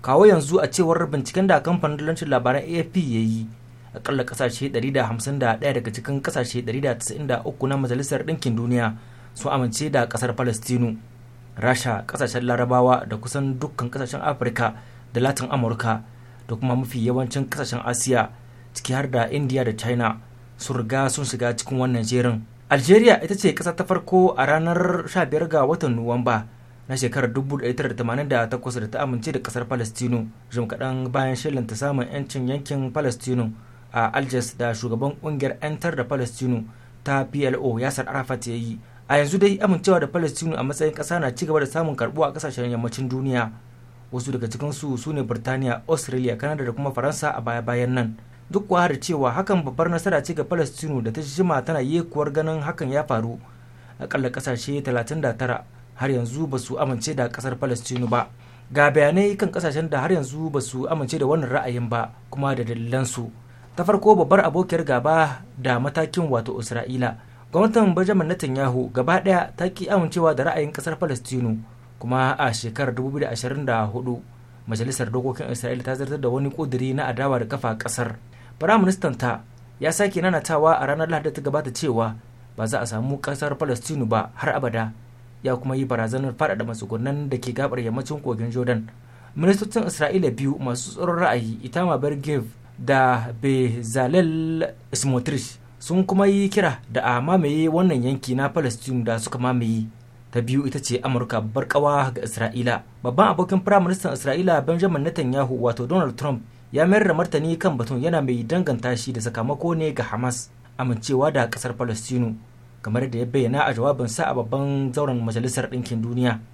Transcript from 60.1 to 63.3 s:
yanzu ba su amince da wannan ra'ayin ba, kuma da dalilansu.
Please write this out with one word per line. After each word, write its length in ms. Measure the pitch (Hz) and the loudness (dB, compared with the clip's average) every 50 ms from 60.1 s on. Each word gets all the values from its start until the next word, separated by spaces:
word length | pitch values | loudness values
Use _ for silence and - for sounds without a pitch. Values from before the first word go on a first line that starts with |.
yanzu 380 | 185 165 139 123 131 151 160 160 | 2 2 0 -4 -6 -6 -6 -2
ba 100 | 143 139 | -2 -2
su 260 | 123 - - 127 135 | -4 -2 -6 -6 -2
amince 320 | 147 165 156 139 120 160 156 | -2 -2 -2 -2 -2 -2 0
da 60 | 139 | 2
wannan 240 | 135 151 165 143 123 | 2 2 2 2 0
ra'ayin 380 | 127 143 - 127 120 120 120 113 | 0 -2 0 -2 -2 -2 -2 0
ba, 220 | 120 117 113 113 - - - - | 0 -2 -2 -4 -8 -18 -18 -12
kuma 260 | - 135 139 139 135 | -6 -4 -2 -2 0
da 80 | 127 120 | -2 -2
dalilansu. 680 | 110 117 117 113 117 123 131 131 123 - 123 117 110 | -4 -4 -4 -4 -2 0 0 0 -2 -2 -6 -8 -8